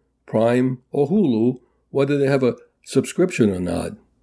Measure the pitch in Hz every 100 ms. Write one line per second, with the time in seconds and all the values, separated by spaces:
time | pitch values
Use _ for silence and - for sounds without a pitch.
0 | _ _ - 113 113 123 127 131 _ 143
1 | 139 196 175 110 117 135 _ _ _ -
2 | 139 143 139 139 131 113 - _ - 135
3 | - - 175 - 107 90 90 87 85 -
4 | _ _